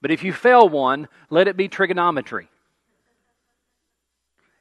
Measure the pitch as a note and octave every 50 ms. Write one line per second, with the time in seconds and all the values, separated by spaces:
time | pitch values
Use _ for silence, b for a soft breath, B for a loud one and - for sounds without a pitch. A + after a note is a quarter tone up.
0 | - C#3+ D#3+ D3+ - F#3+ E3+ - - A#3+ B3+ B3 A3+ F#3 D3+ C#3+ C3+ B2+ C3+ C#3
1 | D3+ b b b b b D3+ E3 F#3+ G3+ F#3 F#3 G3 G3 - - F#3+ E3+ F#3 F3+
2 | F3 F3 D#3+ C#3+ A#2 - B2 G#2 - _ _ _ _ _ _ _ _ _ _ _
3 | _ _ _ _ _ _ _ _ _ _ _ _ _ _ _ _ _ _ _ _
4 | _ _ _ _ _ _ _ _ _ _ _ _